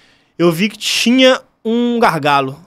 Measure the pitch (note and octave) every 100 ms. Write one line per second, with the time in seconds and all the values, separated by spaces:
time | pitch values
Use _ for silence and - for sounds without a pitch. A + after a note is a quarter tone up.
0 | _ _ _ - F3 E3 G#3+ - - -
1 | A#3 C4 C4 C4 - _ A3 A#3 A#3+ A#3
2 | A3 D#3+ C#3+ C#3 C3+ C#3+